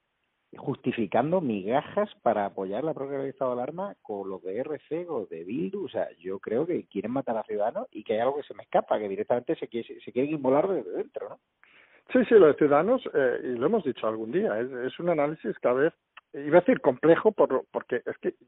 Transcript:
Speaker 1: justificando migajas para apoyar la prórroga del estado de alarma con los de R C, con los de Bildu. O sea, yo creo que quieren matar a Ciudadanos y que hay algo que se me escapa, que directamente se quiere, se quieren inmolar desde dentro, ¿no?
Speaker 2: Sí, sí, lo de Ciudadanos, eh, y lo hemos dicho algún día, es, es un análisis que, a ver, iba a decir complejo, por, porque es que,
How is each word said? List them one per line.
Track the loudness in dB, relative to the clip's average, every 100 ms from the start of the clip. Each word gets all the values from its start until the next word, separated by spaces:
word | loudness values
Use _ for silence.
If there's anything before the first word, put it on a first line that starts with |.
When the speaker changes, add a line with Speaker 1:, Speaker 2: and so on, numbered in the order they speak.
| _ _ _ _ _
Speaker 1:
justificando | -10 -8 -6 -4 -2 0 0 0 0
migajas | 0 -4 -2 -2 -2 -4 -4 -2
para | -2 0
apoyar | -2 -4 -6 -4
la | -4
prórroga | -6 -6 -6
del | -6
estado | -4 -4 -4
de |
alarma | -6 -8 -10 -10
con | -10 -8 -8
los | -8
de | -8 -6
R | -6 -8 -8
C, | -8 -6
con | -8
los | -8
de | -10
Bildu. | -8 -6 -6 -6 -6
O |
sea, | -6 -6 -8
yo | -10 -8
creo | -4 -2 -2
que | -4 -6
quieren | -8 -4
matar | -4 -4 -6
a |
Ciudadanos | -4 -2 -2 -4 -8
y | -8
que | -4
hay | 0
algo | 0 -2
que |
se | -6
me | -14
escapa, | -2 -2 0 -2
que | -2
directamente | -4 -2 -2 -2 -6
se | -6
quiere, | -8 -8 -14
se | -8
quieren | -2 -2
inmolar | 0 2 2 2
desde | -2 -4
dentro, | -6 -8 -10 -12
¿no? | -14 _ _ _ -20 -20 _ 0
Speaker 2:
Sí, | 2 8
sí, |
lo | 10 10
de |
Ciudadanos, | 8 4 4 4 0 0
eh, | 0 2 0
y | -4 -2
lo |
hemos | 0 0
dicho | -2 -4 -4
algún | -4 -4
día, | -2 0 -2
es, | -4
es | -6 -8 -4
un | -2
análisis | 0 0 -4 -8 -2
que, | 0
a |
ver, | 2 2 -2 _ -20 -18
iba | -12 4 6
a |
decir | 6 4
complejo, | 2 4 6 6 4
por, | 4 2 2 -4
porque | -8 -4 -6
es | -6 -6
que, | -6 -8